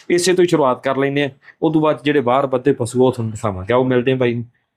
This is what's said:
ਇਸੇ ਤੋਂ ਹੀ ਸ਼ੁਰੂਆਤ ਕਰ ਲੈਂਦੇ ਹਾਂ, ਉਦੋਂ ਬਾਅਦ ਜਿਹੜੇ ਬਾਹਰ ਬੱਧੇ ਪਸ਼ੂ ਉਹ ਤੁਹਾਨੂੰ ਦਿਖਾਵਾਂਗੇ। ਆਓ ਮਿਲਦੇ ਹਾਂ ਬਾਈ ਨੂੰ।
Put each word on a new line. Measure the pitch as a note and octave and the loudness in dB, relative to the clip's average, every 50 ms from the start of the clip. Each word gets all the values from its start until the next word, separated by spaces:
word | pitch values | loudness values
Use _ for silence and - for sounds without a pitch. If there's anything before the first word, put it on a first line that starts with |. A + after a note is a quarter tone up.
| - - | -4 -2
ਇਸੇ | F3 F3 F3 F#3 F3 | -2 0 2 0 2
ਤੋਂ | F3+ F3 | 2 2
ਹੀ | F3 | 2
ਸ਼ੁਰੂਆਤ | E3+ D3+ C#3+ B2+ B2 B2 - | 2 2 2 2 0 -2 -2
ਕਰ | C3+ C3 | -4 -2
ਲੈਂਦੇ | C3+ C#3 C#3 C#3 C#3+ | -2 -2 -2 -2 -2
ਹਾਂ, | C#3+ C#3 C#3 _ _ - - - | -4 -4 -6 _ _ -20 -10 -4
ਉਦੋਂ | E3+ D#3+ D#3+ D#3+ | -4 0 0 2
ਬਾਅਦ | D#3 D3+ C#3+ B2+ - | 2 0 0 0 -2
ਜਿਹੜੇ | D3 C#3+ D3 | 0 0 0
ਬਾਹਰ | B2 - B2+ C#3 C#3 | 2 2 2 2 0
ਬੱਧੇ | C3 B2+ B2 - C#3+ C3+ | 0 -2 0 0 0 0
ਪਸ਼ੂ | - A#2+ A2+ - B2 B2+ | 0 -2 -4 0 2 2
ਉਹ | B2+ | 2
ਤੁਹਾਨੂੰ | A#2+ - A2+ A2 | 2 0 -6 -8
ਦਿਖਾਵਾਂਗੇ। | G#2+ G#2 - G#2+ F#2+ F#2 F#2+ G#2 A#2+ | -8 -6 -6 -6 -6 -6 -2 0 0
ਆਓ | B2+ C3 | 2 2
ਮਿਲਦੇ | B2+ B2+ B2 A#2+ C3+ | 2 0 0 0 0
ਹਾਂ | C3 | 0
ਬਾਈ | B2+ B2+ B2 A#2 | 0 0 -2 -2
ਨੂੰ। | A#2+ A#2 A#2+ _ _ _ _ _ | -4 -8 -12 _ _ _ _ _